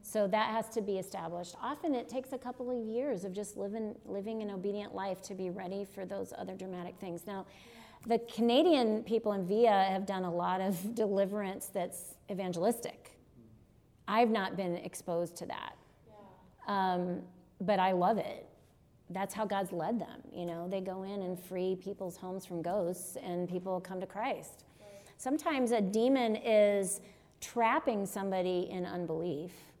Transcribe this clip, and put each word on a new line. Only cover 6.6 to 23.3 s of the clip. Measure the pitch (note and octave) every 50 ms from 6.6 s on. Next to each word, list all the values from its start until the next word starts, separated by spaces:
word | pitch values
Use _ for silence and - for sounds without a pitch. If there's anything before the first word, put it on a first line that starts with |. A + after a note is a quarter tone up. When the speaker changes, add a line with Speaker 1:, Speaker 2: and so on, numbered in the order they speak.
| F#3 F#3+ F#3 F3+ F3 F3 F3+ -
Speaker 1:
things. | - F#3 E3+ E3+ E3+
Now, | - G3+ G3 - - - - - - - - - - - - -
the | - A#3 A#3
Canadian | A#3 - - - A3+ A#3 A#3 C4+ E4 F4+ D#4+ C4+ A#3+ A3 G#3+ A3 A#3
people | - A3+ A3 A3 G#3 G3+
in | G3 F#3
via | F3 G3+ A3 A#3+ A3+ G3+ G3 F#3+
have | F#3+ F#3+ F#3+ G3
done | F#3+ G3 F#3 F#3
a | F3+
lot | E3+ F3 F3 F3+ F#3 F#3
of | F#3+ G3 G3+ - - G#3+ A#3
<laughs> |
deliverance | A3+ A3 G3+ G3+ G3 G3 F#3+ G3+ G#3+ G3+ F#3+ F#3+ - - - -
that's | G3 F3 F3+ - - - - - - - -
evangelistic. | G3+ F3+ G3 F3+ E3+ E3+ F3 A3 A#3 A#3 - - - - - - - - - - - - - - - - - _ _ - _ _ _ _ _
I've | - G3+ A3 B3 A3+
not | A3 G#3+ F#3+ F#3 F#3+
been | F3 G3 F3+ F3
exposed | F3 - F3 - - - - E3+ E3+ F3 E3+ F3
to | - F3+
that. | - - - - - - - - - _ _ _
Speaker 2:
Yeah. | A3 G#3+ G#3 G3+ F#3+ - - - - - _ - - G3+ G3 F#3+ F#3 F3+
Speaker 1:
Um, | F3+ F3+ F3+ F3 - - - - - - - _ _
but | F#3+ F3+ G#3 F#3
I | F#3 F#3+
love | F#3+ F3+ F3 F#3+ A#3 G3+
it. | - - - - - - - - _ _ _ _ _ _ _ _ _ -
That's | F3 F#3+ G3 G3 -
how | G#3+ A3
God's | G3 G3 G3 G3 F3+
led | F#3 F3 D#3 F3 A#3+ A#3
them, | - - - - - - -
you | - F3
know? | F3 E3 E3+ E3+
They | F3+ F#3+ G3
go | F#3+ F#3+ F#3 F#3+ F#3+
in | G3 G3+ G3+
and | F#3+ F3+ F3+ F3
free | F3 - F#3 F3+ F3+ F#3 F#3+
people's | F#3 - G3 G3+ F#3+ F#3+ F3+ E3+
homes | - - F#3 F#3 F#3+ F#3
from | - F3+ E3+
ghosts, | D#3+ E3+ F#3 G#3+ F3+ E3+ F3+ F3+ - - - - -
and | F3+